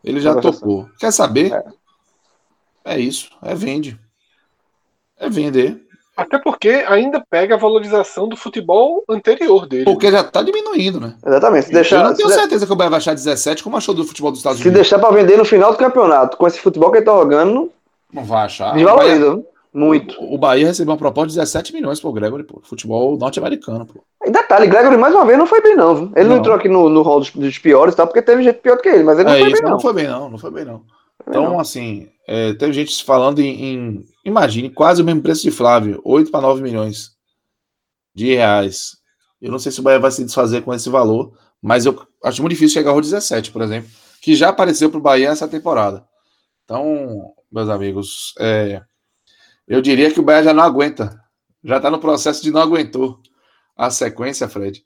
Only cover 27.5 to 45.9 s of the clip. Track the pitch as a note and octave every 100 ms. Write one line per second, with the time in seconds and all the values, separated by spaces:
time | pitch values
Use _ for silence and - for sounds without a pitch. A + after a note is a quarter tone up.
27.5 | - D#3+ C3+ E3+ F3 E3+ A3 A#3 B3 B3+
28.5 | A#3 B3 B3 G4 G#3 D#3 D#3 F#3 C#4+ C3+
29.5 | A4 - - A#3+ G3 D3 B2+ C#3 A2 -
30.5 | D#3 C#3+ A2+ _ _ _ _ - - D#3
31.5 | F3 D#3 B2+ A#2 G2+ G2+ _ - A2+ A2
32.5 | G#2 D3 C#3 D3+ - - C3 C3 D3 C#3
33.5 | C3 C3+ B2+ A#2+ G2+ - _ G3 A3 C#3+
34.5 | A2 B2+ - D#3 F3 E3 D#3+ C3+ D#3+ D#3
35.5 | - A#2+ A#2+ G#2+ G2+ - C#3 D#3 D3 C3+
36.5 | C3+ C3+ A2+ G#2+ G#2 - _ _ _ _
37.5 | _ _ _ _ _ _ F#2+ A#2+ B2+ A2
38.5 | G#2 G2 F#2+ - _ _ _ _ _ A#2
39.5 | B2+ C#3+ C3 C3 C3 C3 C3 B2 - A#2
40.5 | A#2 A2+ B2 B2 C3 A2+ A2+ - _ _
41.5 | _ G#2 B2 B2+ C3 _ _ B2+ A#2+ E3
42.5 | D#3 D3+ D#3+ D3 C#3+ D3+ G3+ - A#2 A2+
43.5 | A2+ A2 A2+ A2+ _ _ _ - D3+ F3
44.5 | F#3+ F3+ D3+ D#3 D#3 D3 C3 C#3 D#3 D#3
45.5 | D#3 D#3 C3 G2+